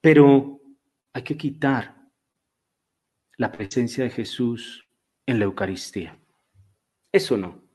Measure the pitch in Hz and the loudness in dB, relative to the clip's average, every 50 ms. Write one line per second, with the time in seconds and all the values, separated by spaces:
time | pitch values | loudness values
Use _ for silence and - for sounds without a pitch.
0 | - 160 151 147 143 139 139 135 135 - - - _ - - _ _ _ _ _ | 6 8 8 10 10 8 8 6 4 0 -14 -18 _ -20 -20 _ _ _ _ _
1 | _ _ _ 123 - - 151 156 - 143 143 156 - 139 135 120 101 - - _ | _ _ _ -14 -10 -8 -10 -8 -6 -10 -6 -2 0 0 0 0 -4 -10 -18 _
2 | _ _ _ _ _ _ _ _ _ _ _ _ _ _ _ _ _ _ _ _ | _ _ _ _ _ _ _ _ _ _ _ _ _ _ _ _ _ _ _ _
3 | _ _ _ _ _ _ _ - 117 104 - - 104 98 - 127 120 117 120 139 | _ _ _ _ _ _ _ -6 -6 -6 -6 -10 -12 -6 -4 -4 -4 -4 -4 -6
4 | 127 123 - - 110 - - - 123 120 117 113 - - - - _ _ _ _ | -6 -6 -6 -8 -10 -10 -6 -4 -4 -4 -4 -6 -12 -18 -20 -20 _ _ _ _
5 | _ _ _ _ _ - 123 113 104 98 95 - 101 95 95 90 - - - 101 | _ _ _ _ _ -4 -2 0 -2 -2 -2 -6 -6 -6 -6 -10 -12 -12 -12 -12
6 | 85 82 - _ _ _ _ _ _ _ _ _ _ _ _ _ _ _ _ _ | -12 -12 -18 _ _ _ _ _ _ _ _ _ _ _ _ _ _ _ _ _
7 | _ _ - 196 190 - 127 104 92 87 - - _ _ | _ _ -2 -2 0 0 -4 -4 -4 -8 -12 -18 _ _